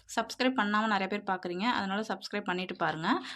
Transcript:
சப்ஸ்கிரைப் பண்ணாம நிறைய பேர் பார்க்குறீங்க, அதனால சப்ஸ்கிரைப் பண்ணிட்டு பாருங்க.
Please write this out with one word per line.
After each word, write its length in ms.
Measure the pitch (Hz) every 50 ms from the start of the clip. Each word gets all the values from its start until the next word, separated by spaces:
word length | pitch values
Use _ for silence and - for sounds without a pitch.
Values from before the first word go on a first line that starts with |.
| - -
சப்ஸ்கிரைப் 480 | - - 226 233 - - 247 262 262 254
பண்ணாம 280 | 208 208 208 214 220
நிறைய 200 | 220 214 196 196
பேர் 160 | 190 208 208 202
பார்க்குறீங்க, 220 | - 190 185 - 185 175 180 196
அதனால 340 | 240 247 - 202 196 190 202
சப்ஸ்கிரைப் 440 | 220 - 202 190 - - - 208 202
பண்ணிட்டு 320 | 202 180 180 185 185 185
பாருங்க. 320 | - 175 160 156 156 160 180 254 370 - - -